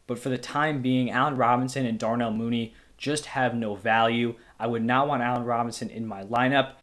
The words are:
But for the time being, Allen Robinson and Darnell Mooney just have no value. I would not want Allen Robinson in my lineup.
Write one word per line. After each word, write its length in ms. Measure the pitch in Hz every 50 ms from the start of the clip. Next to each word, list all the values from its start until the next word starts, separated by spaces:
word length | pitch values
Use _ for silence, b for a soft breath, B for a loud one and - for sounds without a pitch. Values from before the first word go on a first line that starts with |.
| b
But 120 | - 123
for 120 | 113 - 139
the 80 | 127
time 440 | 120 - - - 143 151 156 147 135
being, 300 | 123 127 127 127 127 117
Allen 240 | 101 123 139 151 139
Robinson 500 | 127 120 117 123 123 131 131 - 139 131
and 140 | 117 113 110
Darnell 320 | 120 110 117 120 120 113
Mooney 420 | 107 110 113 117 120 117 113 113 b b b b b
just 280 | - - 135 151 147 -
have 280 | - - 135 131 120 120
no 220 | 117 113 107 104
value. 600 | 98 98 113 110 113 113 117 117 117 117 117 117 B B B B -
I 80 | -
would 160 | 143 120 113 113
not 240 | 117 123 131 143
want 160 | 147 143 123 120
Allen 200 | 120 127 123 120
Robinson 460 | 120 120 117 120 117 117 - 120 101
in 180 | - 113 113
my 160 | 110 101 98 98
lineup. 500 | 101 117 120 127 131 139 139 131 135 - -